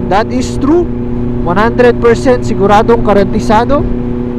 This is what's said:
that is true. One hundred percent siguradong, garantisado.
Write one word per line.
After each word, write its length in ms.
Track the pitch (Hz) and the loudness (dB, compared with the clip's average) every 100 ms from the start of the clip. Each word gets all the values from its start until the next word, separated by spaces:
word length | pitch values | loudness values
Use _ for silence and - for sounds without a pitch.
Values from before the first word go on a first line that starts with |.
| - | -2
that 160 | - - | -2 -2
is 300 | 254 247 - | -4 -2 -2
true. 240 | 277 349 - 240 240 120 120 120 | 0 0 0 -4 -4 -4 -4 -2
One 160 | 143 185 | -2 0
hundred 400 | 226 233 247 233 | 0 2 2 2
percent 440 | 233 226 262 247 | 2 2 2 0
siguradong, 600 | - 208 196 208 226 240 | 0 0 2 2 4 2
garantisado. 760 | 233 196 190 220 - 214 - 143 - - 120 120 120 | 2 2 2 -2 0 0 2 0 0 -4 -4 -6 -6